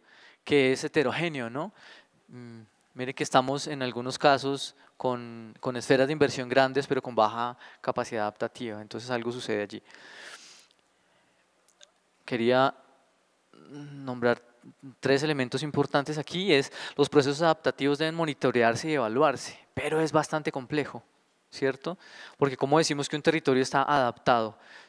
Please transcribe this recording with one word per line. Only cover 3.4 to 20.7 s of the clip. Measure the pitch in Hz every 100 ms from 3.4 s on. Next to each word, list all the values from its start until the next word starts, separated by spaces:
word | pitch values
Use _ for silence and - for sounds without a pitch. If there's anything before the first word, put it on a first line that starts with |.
| 127 139 156
en | 143
algunos | 127 117 127 131
casos | 151 139 135 139 - - _ -
con, | 127 123 120 117 113 -
con | 131 123
esferas | - 131 131
de |
inversión | 156 143 131 123
grandes, | 127 131 135 139
pero | 135
con | 127
baja | 113 107 113 120 123 - -
capacidad | - 127 117 113
adaptativa, | 104 - 117 - 120 104
entonces | 107 110 120
algo | 123 117
sucede | 123 113 107
allí. | 101 104 - - - - - - - - _ _ _ _ _ _ _ _ _ _ _ _ _ _ _ _ -
Quería | 123 117 127 131 - _ _ _ _ _ _ _ _ 78
nombrar | 143 147 143 135 123 120 113 - _ - - 139 117
tres | 131 135
elementos | 156 147 123 131
importantes | 151 143 139 147 139 151
aquí, | - 170 196
es | 143 139 - - -
los | 143
procesos | 147 131 143
adaptativos | 165 160 - - 139 143
deben | 160 165
monitorearse | 160 135 135 117 117 117 160
y |
evaluarse, | 151 110 113 151 123 - - _
pero | - 147 156
es | 156
bastante | 156 151 156 151
complejo, | 143 123